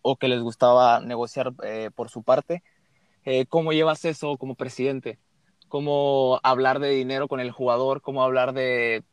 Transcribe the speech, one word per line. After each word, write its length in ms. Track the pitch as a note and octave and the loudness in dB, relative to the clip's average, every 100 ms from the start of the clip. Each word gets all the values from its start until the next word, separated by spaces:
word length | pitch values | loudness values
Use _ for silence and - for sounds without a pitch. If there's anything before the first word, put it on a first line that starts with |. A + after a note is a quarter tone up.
o 140 | B2 C3+ | -2 0
que 100 | C3 | 0
les 140 | B2 | 0
gustaba 580 | A#2 A2 B2+ B2 B2 A#2 | -2 2 6 8 6 4
negociar, 540 | A#2+ A#2+ A#2+ - B2+ B2+ | 0 -6 -6 -4 -6 -6
eh, 280 | G#2+ A2 A2 | -8 -8 -8
por 160 | - A2+ | -10 -10
su 140 | - | -6
parte, 400 | A2 C3 - F3 - _ _ _ _ _ - | 2 2 0 -8 -10 _ _ _ _ _ -4
eh, 180 | C3 C3 | -2 0
¿cómo 260 | E3 D#3+ | 0 0
llevas 320 | D#3 D#3+ D#3 E3+ | 2 2 0 -4
eso 320 | D#3 D3+ C#3 | -6 -6 -6
como 160 | C3 | -8
presidente? 640 | B2 B2+ - B2+ C3+ B2 - _ _ _ _ _ | -10 -10 -4 -4 -4 -8 -14 _ _ _ _ _
¿Cómo 720 | C#3+ D3 C#3+ C#3+ C#3 C3 B2+ | -6 -2 0 2 2 2 2
hablar 360 | C3 C3 C3 C3+ | 2 2 2 2
de 120 | C#3+ | 0
dinero 380 | C#3 B2+ C3+ C#3 | 0 -2 -4 -4
con 120 | C3+ | -6
el 100 | B2 | -6
jugador? 500 | A#2 B2+ A#2+ C3 C#3 | -4 -2 0 0 -2
¿Cómo 220 | - C3+ | -4 -2
hablar 320 | C3 B2+ B2+ | 0 0 0
de 480 | C3 C3 B2 A#2 A2+ - | -2 -2 0 0 -2 -6